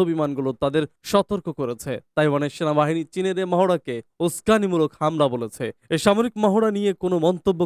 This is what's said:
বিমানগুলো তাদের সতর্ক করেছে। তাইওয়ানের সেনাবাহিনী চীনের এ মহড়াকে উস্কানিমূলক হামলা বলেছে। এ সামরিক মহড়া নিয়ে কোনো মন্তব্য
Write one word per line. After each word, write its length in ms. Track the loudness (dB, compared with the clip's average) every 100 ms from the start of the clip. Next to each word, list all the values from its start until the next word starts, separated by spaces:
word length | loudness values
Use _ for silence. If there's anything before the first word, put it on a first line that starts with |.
| 0
বিমানগুলো 400 | 0 -2 -2 -4 -2
তাদের 220 | 0 0 -2 _ 0
সতর্ক 360 | 0 0 -4 -6 -6
করেছে। 320 | -6 -6 -8 -8 -6 0
তাইওয়ানের 380 | 2 2 -2 -4
সেনাবাহিনী 460 | -2 0 0 -2 -6
চীনের 220 | -4 -4 -2
এ 20 | 0
মহড়াকে 420 | 2 2 0 -2 -10 -10 _ -4
উস্কানিমূলক 640 | -2 2 2 2 2 0 0
হামলা 260 | -2 2 0
বলেছে। 300 | 0 -6 -6 -8 -8 _
এ 20 | 0
সামরিক 300 | 2 2 0 0
মহড়া 260 | 2 2 2 0
নিয়ে 140 | -2 -2
কোনো 140 | -2 2 2
মন্তব্য 340 | 0 -2 0